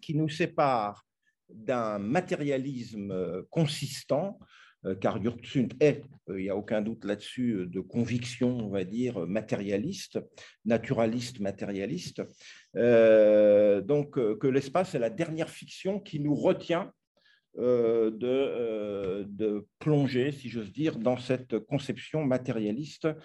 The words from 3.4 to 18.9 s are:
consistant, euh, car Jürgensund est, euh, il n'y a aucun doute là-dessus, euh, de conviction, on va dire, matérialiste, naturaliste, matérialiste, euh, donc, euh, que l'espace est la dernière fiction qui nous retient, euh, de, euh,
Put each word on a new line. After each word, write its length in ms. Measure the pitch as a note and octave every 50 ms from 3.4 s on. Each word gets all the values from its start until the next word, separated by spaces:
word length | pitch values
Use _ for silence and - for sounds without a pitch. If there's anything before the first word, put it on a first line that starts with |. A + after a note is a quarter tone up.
| F2 -
consistant, 920 | - D#3+ D#3+ D3 - - C#3+ A#2+ - - - - C3+ D3 F#3 G3+ G#3 - - - - - - - _ _ -
euh, 100 | F#2 F#2+
car 260 | - - G#2+ G2 G#2
Jürgensund 520 | F#2+ A#2+ - - - - - C#3 A2+ - - -
est, 240 | D3+ D3 - - - - - - _ -
euh, 100 | G2 F#2+
il 40 | F#2+
n'y 60 | G2
a 60 | F#2+
aucun 260 | G#2 G#2 - A2+ G#2+
doute 220 | G#2 A2+ A2 A2 -
là-dessus, 480 | G2+ G2+ G2 - - - B2+ B2 A#2+
euh, 140 | A2 F#2 F2+
de 140 | F2 F2 F#2+
conviction, 800 | F2+ - - A#2+ A#2 A#2+ B2 A#2+ - - - - B2 B2 B2+ A#2+
on 100 | A2 G2
va 160 | G2 G2 F2+
dire, 420 | F2+ G#2+ A#2+ B2+ A#2+ F#2+ F#2+ E2+
matérialiste, 920 | E2+ G2+ G#2+ G#2+ - B2 G2 G2+ G2+ G2 G2+ B2 F3 G3+ - - - - G#2 - - _ - - - - _ -
naturaliste, 720 | A2 A#2 A2 - - C3 A2+ A#2 A2+ A#2 B2+ A#2+ - - G2+
matérialiste, 840 | G2 G2 G2 - A2 G2 G2+ F#2+ G2 A#2 D#3+ F3+ - C#3+ - - - - - - - - - - - _ -
euh, 1040 | F#2+ A#2 A#2+ A#2 A2+ A2+ A2 A2 A2 G#2+ G#2+ G#2+ G#2 G#2+ G#2 G#2 G#2 G#2 G#2 G2+ G2+
donc, 380 | F#2+ F#2+ D3 D3 D3 D3 - C#3
euh, 180 | A#2 G#2 A2+
que 100 | A#2+ D3
l'espace 480 | C3+ B2+ C#3 C#3+ C#3 - F3 F#3+ - -
est 40 | C3
la 120 | A#2 A2+
dernière 380 | G#2 C3 E3 D#3 D#3+ D#3+ D#3 -
fiction 500 | - - - - - - - F#3+ G3+ F#3+
qui 220 | - - D#3 D3
nous 140 | C#3+ D3 C#3+
retient, 580 | A2+ B2 F#3 F#3 F#3 - - E3 F3 G3+ - - _ _ _ _ _ _ _ _ _ _ _ -
euh, 540 | - A#2 B2 B2 A#2+ A#2 A2+ A#2 A2+ A2+ A2
de, 160 | A2 G#2 A#2+ B2
euh, 960 | B2+ C3+ C#3 A2 E2 A#2+ A#2 A2+ A2 G#2+ G#2 G#2